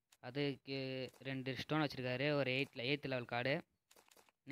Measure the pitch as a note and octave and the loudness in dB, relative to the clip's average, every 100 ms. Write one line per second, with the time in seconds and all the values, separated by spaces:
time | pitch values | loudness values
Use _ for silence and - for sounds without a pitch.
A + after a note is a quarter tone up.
0 | _ - B2 B2+ C#3+ B2+ - C3+ C3 C3 | _ -16 -8 -2 -2 -2 -6 -4 -4 -4
1 | B2 - C3+ C3 B2+ B2 - D#3 D3 - | -6 -8 -6 -4 -4 -4 0 2 2 0
2 | B2+ B2 D3 C#3+ B2+ B2+ C#3 - A#2+ C#3+ | -2 2 2 4 4 2 0 -2 0 0
3 | C#3 C3 A#2+ A#2+ B2+ D#3 - _ _ - | 0 -2 0 0 2 0 -2 _ _ -20
4 | - - - _ C3+ | -20 -20 -20 _ -4